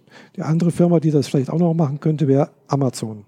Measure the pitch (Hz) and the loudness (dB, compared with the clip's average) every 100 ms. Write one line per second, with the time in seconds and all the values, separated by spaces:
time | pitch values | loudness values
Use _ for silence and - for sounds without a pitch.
0 | _ - - - 147 160 175 - 175 170 | _ -20 -20 -10 -4 0 0 2 2 2
1 | 156 147 123 147 127 156 175 165 147 143 | 2 0 0 -2 -2 0 0 2 -2 -2
2 | 156 151 147 135 160 _ - 135 135 - | -2 0 2 2 0 _ -4 -2 -2 -4
3 | 113 107 | -10 -12